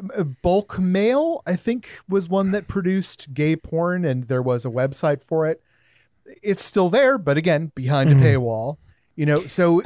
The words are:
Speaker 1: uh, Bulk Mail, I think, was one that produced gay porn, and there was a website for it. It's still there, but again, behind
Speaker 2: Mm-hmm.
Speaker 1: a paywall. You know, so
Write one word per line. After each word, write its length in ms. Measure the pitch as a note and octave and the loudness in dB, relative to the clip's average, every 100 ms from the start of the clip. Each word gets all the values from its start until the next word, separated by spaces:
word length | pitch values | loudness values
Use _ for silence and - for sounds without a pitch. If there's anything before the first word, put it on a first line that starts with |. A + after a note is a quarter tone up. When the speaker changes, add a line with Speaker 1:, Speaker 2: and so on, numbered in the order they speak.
| F#3+ | -8
Speaker 1:
uh, 100 | G#3+ | -6
Bulk 540 | D#3 B2+ F3+ F#3+ G3+ - | -6 -2 0 0 -2 -2
Mail, 640 | F3+ F#3+ G#3+ C4+ E4 E4 - | 0 2 2 2 0 -2 -4
I 100 | F3+ | -4
think, 320 | - A#3+ - - - | -2 -4 -8 -18 -4
was 200 | G3 E3+ | -2 0
one 220 | F#3+ G3 | 0 0
that 160 | G3+ - | -2 -4
produced 640 | G3 F3+ F#3+ F3+ - - | -4 -2 -2 -4 -8 -8
gay 240 | C3 D3+ D#3+ | -2 0 -2
porn, 480 | - D#3+ F3 F3+ | -4 -4 -2 0
and 200 | E3+ B2+ | -2 -2
there 180 | A#2+ B2+ | -2 -2
was 220 | B2+ B2 B2 | 0 -2 -4
a 40 | |
website 520 | A#2+ C3+ C3+ D#3+ D3 | -4 -4 -2 -2 -2
for 240 | - D#3+ D#3 | -2 -2 0
it. 160 | D#3+ _ _ _ _ _ _ - - | -4 _ _ _ _ _ _ -20 -8
It's 200 | G#3 G3 | -4 -2
still 280 | - G#3 F3+ | 0 0 2
there, 260 | A3 C4+ C4+ | 4 4 2
but 220 | D3 C#3+ | 0 0
again, 340 | E3+ D3+ E3 | 2 0 -2
behind 360 | - B2+ C#3+ D3 | -6 -2 2 6
Speaker 2:
Mm-hmm. 120 | C#3 | 6
Speaker 1:
a 0 | B2 | 6
paywall. 500 | A2 A#2 A2 A#2 D3+ _ _ _ - | 4 0 -4 -6 -10 _ _ _ -4
You 80 | |
know, 220 | D3 D3 F3+ | 0 0 0
so 340 | - E3+ E3+ | 0 2 4